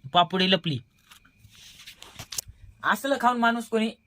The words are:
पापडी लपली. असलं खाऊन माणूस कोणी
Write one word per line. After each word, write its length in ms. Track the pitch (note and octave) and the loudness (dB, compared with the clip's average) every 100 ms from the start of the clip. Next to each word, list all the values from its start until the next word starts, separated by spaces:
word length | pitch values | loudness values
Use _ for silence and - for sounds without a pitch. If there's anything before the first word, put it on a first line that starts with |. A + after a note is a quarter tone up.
| - | 2
पापडी 380 | F3 E3+ F#3 F#3 | 2 2 2 2
लपली. 280 | F#3+ E3+ B2+ - _ _ - _ _ _ - - - - - - - - - - - - _ | 2 0 -6 -8 _ _ -20 _ _ _ -20 -20 -20 -20 -20 -20 -20 -12 -12 -12 -20 -20 _
असलं 340 | C#3+ G#3 C#4 C4+ | -2 -2 -2 2
खाऊन 160 | A#3 B3 | 2 2
माणूस 300 | A#3 A#3 A3+ | 0 0 -2
कोणी 240 | A3+ A3 - | -2 -2 -6